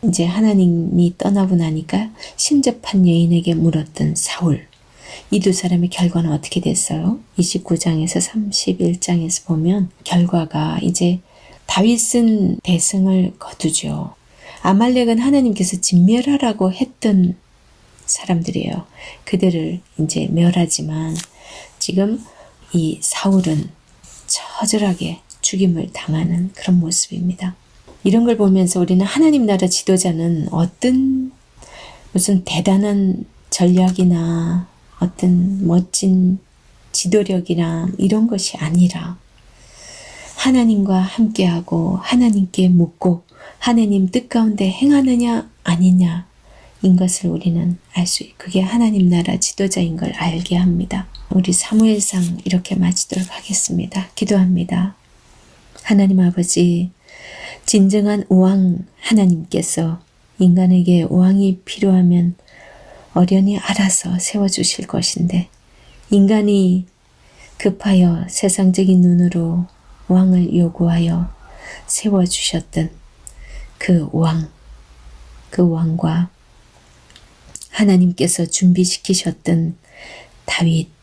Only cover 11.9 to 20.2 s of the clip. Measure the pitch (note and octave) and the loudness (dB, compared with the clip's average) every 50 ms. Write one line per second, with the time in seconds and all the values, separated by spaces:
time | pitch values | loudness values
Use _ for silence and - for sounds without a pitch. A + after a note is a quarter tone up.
11.9 | A#3+ A3+ - - - A#3+ A#3 A3+ A3 G#3+ G3 F3+ F3+ - _ - F3+ E3+ - - | 2 0 -2 -2 0 2 2 2 2 2 0 0 -2 -4 _ -2 0 0 0 -2
12.9 | - G3 F#3 F#3+ F#3+ F#3+ F3+ F3+ F3+ _ - - - - - D#3+ D#3 - - D3+ | 0 0 0 2 2 2 0 -2 -4 _ -18 -20 -16 -6 -6 -4 -4 -4 -6 -6
13.9 | D3 D3+ D#3 - - _ _ _ _ _ - - - - - F3+ F#3+ G3 A#3 A#3+ | -8 -8 -8 -10 -14 _ _ _ _ _ -20 -20 -20 -6 -2 2 2 2 2 2
14.9 | B3+ B3+ B3 A#3 A3+ A3+ A#3+ C4+ C#4 C#4+ C4 A#3+ G#3 - F3+ F3+ - F3+ - - | 2 2 2 2 0 0 2 2 2 4 2 2 0 0 -2 -2 -2 -4 -4 0
15.9 | - F3 F3 F#3 A3+ A#3+ B3+ C4+ C#4+ C#4 C#4 A#3+ G#3+ G#3+ F#3+ F#3 F#3+ - C4 - | 2 4 4 4 4 2 2 0 0 0 0 -2 -2 0 -2 -2 0 -2 -6 -6
16.9 | - _ - A3+ G#3 F#3+ F3+ F3+ F3+ - _ _ _ _ _ _ _ _ _ _ | -6 _ -2 0 2 2 2 2 0 -6 _ _ _ _ _ _ _ _ _ _
17.9 | _ - - - - - - - F#3 E3 E3 - - - - - - F3+ F3 - | _ -20 -10 -8 -8 -8 -4 -4 -2 -2 -2 -4 -6 -6 -6 -4 -6 -8 -12 -14
18.9 | _ - - - - - - - - F#3 F#3+ F#3 E3+ E3 D#3+ D#3+ E3+ F3+ - _ | _ -20 -20 -20 -20 -20 -10 -6 -4 0 0 0 0 0 -4 -4 -6 -8 -12 _
19.9 | _ - D#3 D#3 - D#3+ | _ -4 -4 -4 -2 -4